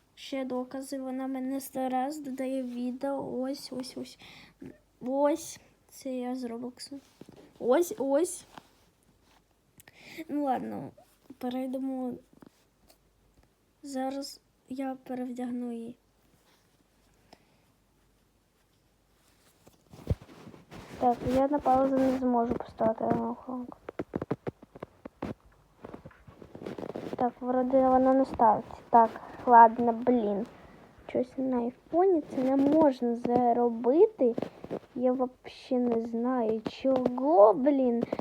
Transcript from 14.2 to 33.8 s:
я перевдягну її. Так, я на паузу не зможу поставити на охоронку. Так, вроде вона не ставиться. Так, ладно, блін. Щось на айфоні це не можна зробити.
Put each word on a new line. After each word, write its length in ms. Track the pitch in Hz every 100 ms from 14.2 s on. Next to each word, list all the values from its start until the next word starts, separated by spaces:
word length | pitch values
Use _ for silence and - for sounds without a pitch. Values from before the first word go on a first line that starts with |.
| 277 - _ _ -
я 280 | 254 269 262
перевдягну 680 | - 254 254 247 247 240 240
її. 240 | 233 233 - _ _ _ _ _ _ _ _ _ _ _ _ _ - _ _ _ _ _ _ _ _ _ _ _ _ _ _ _ _ _ _ _ _ _ _ - _ _ - - - - - - - - - - -
Так, 180 | 247 240 254 262
я 120 | 277
на 120 | 294
паузу 380 | 262 262 269 262
не 200 | 262 254
зможу 360 | 254 240 233
поставити 500 | 240 - - 220 226
на 260 | 226 233 233
охоронку. 480 | 233 254 254 247 - - - - - - - - - - - - _ - - - - _ _ _ _ - - - - - - - - - - - - - -
Так, 180 | 247 -
вроде 400 | 247 254 254 262
вона 320 | 262 262 262
не 120 | 269 269
ставиться. 520 | - 226 208 - - -
Так, 200 | 233 226 - - - 254
ладно, 480 | 233 233 233 240
блін. 520 | 226 247 247 208 202 240 - - - - - -
Щось 300 | - 254 -
на 200 | 262 247
айфоні 640 | 240 - - 330 392 330
це 160 | 294 269
не 180 | 262 277
можна 600 | 277 311 302 254 240 233
зробити. 1200 | 240 240 240 233 240 226